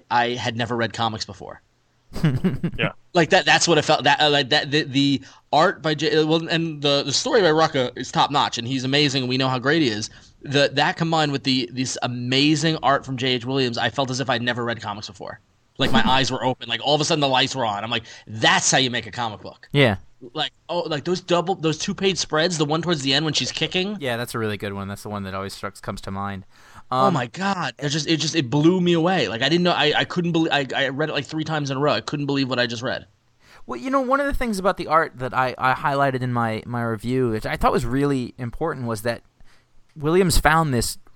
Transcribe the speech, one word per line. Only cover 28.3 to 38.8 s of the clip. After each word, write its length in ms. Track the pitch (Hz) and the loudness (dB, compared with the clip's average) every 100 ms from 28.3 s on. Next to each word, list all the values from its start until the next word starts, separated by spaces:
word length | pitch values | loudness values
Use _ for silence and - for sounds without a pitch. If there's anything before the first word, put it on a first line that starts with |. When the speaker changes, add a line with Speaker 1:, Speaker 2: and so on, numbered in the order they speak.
| 165 | -2
Speaker 1:
it 120 | 123 | 0
blew 340 | 147 160 185 | 4 4 4
me 120 | 175 | 4
away. 360 | 170 170 185 104 | 4 4 2 0
Like, 120 | 113 | 0
I 80 | 135 | 2
didn't 140 | 175 | 4
know, 80 | 175 | 4
I, 220 | 127 151 120 | 4 2 2
I 80 | 139 | 0
couldn't 280 | 180 170 | -2 0
believe, 180 | 165 160 | 2 2
I, 160 | 151 127 120 | 0 0 -2
I 140 | 135 | -2
read 200 | 135 156 | -2 -4
it, 40 | |
like, 120 | 143 - | -4 -4
three 180 | 156 | -6
times 280 | 151 156 139 | -4 -4 -2
in 60 | 135 | 0
a 20 | |
row. 140 | 147 | 2
I 80 | 110 | 0
couldn't 260 | - 147 143 | -2 -4 -2
believe 220 | 139 127 | 0 0
what 100 | 123 | 0
I 80 | 120 | -2
just 160 | 117 | -2
read. 240 | 123 85 - _ _ _ _ - - | -6 -6 -10 _ _ _ _ -18 -12
Speaker 2:
Well, 140 | 240 | -8
you 100 | 262 | -2
know, 120 | 277 | -2
one 180 | 247 269 | 2 0
of 80 | 277 | 0
the 60 | 285 | -2
things 240 | 247 190 | -2 -2
about 180 | 190 180 | -2 -2
the 80 | 139 | 0
art 280 | 160 151 123 | 0 0 -4
that 160 | 127 | -6
I, 220 | 117 127 - | -2 -2 0
I 160 | 127 | -2
highlighted 480 | 123 147 139 139 127 | 0 0 2 2 0
in 100 | 127 | -2
my, 280 | 120 117 110 - | 0 -2 -2 -6
my 160 | 120 | -4
review, 460 | 117 110 120 131 123 | -4 -4 -2 0 0
which 180 | 107 131 | 0 -4
I 100 | 156 | 0
thought 140 | - | 2
was 140 | 175 120 | 2 0
really 480 | 135 143 135 117 - | 0 0 0 -4 -8
important, 480 | 120 - 156 143 | -10 -6 -6 -4